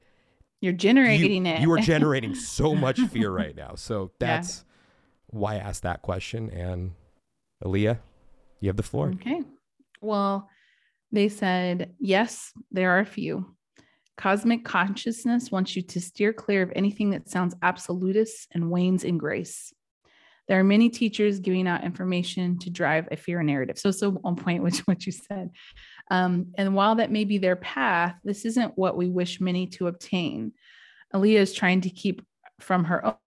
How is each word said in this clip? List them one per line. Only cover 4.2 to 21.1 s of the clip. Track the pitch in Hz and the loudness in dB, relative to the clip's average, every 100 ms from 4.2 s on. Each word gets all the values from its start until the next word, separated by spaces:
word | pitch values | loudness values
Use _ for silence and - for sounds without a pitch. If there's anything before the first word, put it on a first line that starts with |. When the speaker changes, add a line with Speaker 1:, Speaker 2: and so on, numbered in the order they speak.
| 123 160 | -2 -2
Speaker 2:
that's | 180 - - _ _ _ _ _ _ | -4 -12 -18 _ _ _ _ _ _
why | 110 101 107 | -4 -4 -4
I | |
asked | 101 - | -6 -6
that | 90 87 | -6 -4
question. | - 92 - 113 110 | -6 -6 -6 -8 -8
And | 85 87 90 90 85 _ _ _ _ _ _ | -6 -6 -6 -8 -10 _ _ _ _ _ _
Aaliyah, | 95 98 104 117 - _ - - _ _ | -4 0 2 0 -6 _ -20 -20 _ _
you | 98 | -2
have | 101 | -2
the | |
floor. | - 127 151 185 | -4 -2 -2 -4
Speaker 1:
Okay. | 240 330 - - _ _ _ _ | -4 -6 -6 -16 _ _ _ _
Well, | 214 202 202 196 202 _ _ _ _ _ _ | -4 0 0 -2 -6 _ _ _ _ _ _
they | 208 202 | 2 2
said, | 208 190 180 180 180 175 - | 2 0 2 0 -2 -6 -6
"Yes, | 208 190 226 - - - - | 2 2 2 -4 -16 -20 -6
there | 185 185 | 0 4
are | 180 | 4
a | 208 | 2
few. | - 156 156 185 _ _ _ _ _ _ - | -4 -6 -6 -8 _ _ _ _ _ _ -4
Cosmic | 196 202 233 233 | 0 2 2 0
consciousness | 233 196 196 196 233 226 233 240 247 | 0 0 0 -2 -6 -4 -2 -2 0
wants | 190 185 190 | -2 -2 -4
you | |
to | 180 180 | -6 -8
steer | 175 - 208 | -8 -2 -2
clear | 220 - 196 | 0 0 0
of | 180 - | 0 0
anything | 202 202 208 | -2 0 -2
that | 190 - | -2 -4
sounds | 185 180 180 | -2 -2 0
absolutist | 180 180 - 180 185 202 220 - - | 0 0 -4 -2 0 0 0 -6 -8
and | 170 170 | -4 -2
wanes | 180 180 185 | 0 2 0
in | - 175 | 0 -2
grace. | 147 98 170 - - - _ _ _ _ _ _ - | -2 -4 -6 -14 -18 -20 _ _ _ _ _ _ 0
There | 190 | 4
are | |
many | 190 208 233 | 6 6 4
teachers | 233 226 | 2 -2